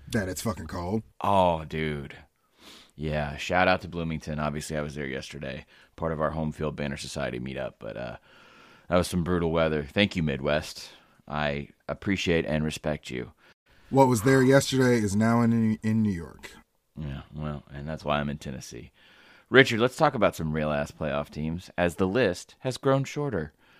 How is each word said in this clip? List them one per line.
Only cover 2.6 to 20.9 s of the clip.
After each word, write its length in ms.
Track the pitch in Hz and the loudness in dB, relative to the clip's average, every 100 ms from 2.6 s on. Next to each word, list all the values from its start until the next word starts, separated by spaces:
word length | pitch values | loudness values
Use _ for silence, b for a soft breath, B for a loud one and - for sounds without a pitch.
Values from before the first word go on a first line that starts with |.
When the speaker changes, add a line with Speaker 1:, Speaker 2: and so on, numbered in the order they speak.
| B B B | B B B
Speaker 2:
Yeah, 440 | - 78 76 73 71 | -8 -4 -2 -4 -6
shout 280 | - 90 92 | -2 2 4
out 140 | 92 | 2
to 80 | 85 | -2
Bloomington. 500 | 85 82 78 82 76 | -6 -4 -6 -6 -4
Obviously, 380 | 76 76 - 76 | -4 -4 -6 -6
I 60 | |
was 120 | 73 | -6
there 120 | 73 67 | -6 -8
yesterday, 580 | 65 - 71 67 69 - b b - | -8 -10 -12 -10 -12 -14 b b -6
part 160 | 82 | -4
of 80 | 76 | -2
our 120 | 76 | -2
Home 200 | 78 78 | -2 -4
Field 240 | 76 78 71 | -4 -6 -4
Banner 220 | 71 71 | -6 -8
Society 420 | 64 76 64 62 | -8 -6 -6 -6
meetup, 340 | 64 65 64 - | -8 -8 -8 -10
but, 180 | 55 57 | -12 -10
uh, 200 | 60 57 b b b b b b b | -12 -14 b b b b b b b
that 60 | 90 | 0
was 120 | 87 | 2
some 160 | 90 | 0
brutal 260 | 82 90 82 | 0 2 2
weather. 340 | 82 80 76 | 2 2 0
Thank 320 | 71 98 101 90 | -2 0 0 0
you, 60 | |
Midwest. 680 | 78 67 71 73 - - - b b b - | -2 -2 0 0 -2 -12 -18 b b b -10
I 440 | 73 73 71 - _ - | -4 -4 -4 -8 _ -10
appreciate 560 | 71 104 95 92 82 | -6 -2 0 2 2
and 180 | - 78 | 2 0
respect 460 | 78 - 76 73 - | -2 -4 -4 -6 -6
you. 240 | 62 58 - b b _ b b | -10 -10 -14 b b _ b b
Speaker 1:
What 200 | 139 131 | 4 6
was 120 | 117 | 4
there 220 | 131 135 | 4 6
yesterday 560 | 127 139 - 131 127 120 | 8 6 4 2 4 4
is 180 | 104 104 | 2 2
now 240 | 113 117 | 4 4
in, 380 | 117 117 110 110 | 4 4 2 0
in 200 | 110 110 | 0 2
New 100 | 107 | 2
York. 380 | 87 76 - - - _ _ _ | 0 -6 -14 -20 -20 _ _ _
Speaker 2:
Yeah, 280 | - 73 69 - | -10 -10 -10 -12
well, 280 | 73 76 73 - | -8 -6 -8 -10
and 160 | 71 76 | -12 -8
that's 160 | 76 | -6
why 160 | 71 73 | -2 0
I'm 80 | 71 | -2
in 80 | 73 | -6
Tennessee. 560 | 73 64 - 60 - b b b b b b | -8 -12 -12 -16 -16 b b b b b b
Richard, 300 | 120 127 110 | 8 8 6
let's 160 | 127 - | 2 4
talk 180 | 151 | 2
about 220 | 131 92 - | 4 2 2
some 160 | 78 | -2
real-ass 380 | 78 76 73 71 | 0 0 0 -2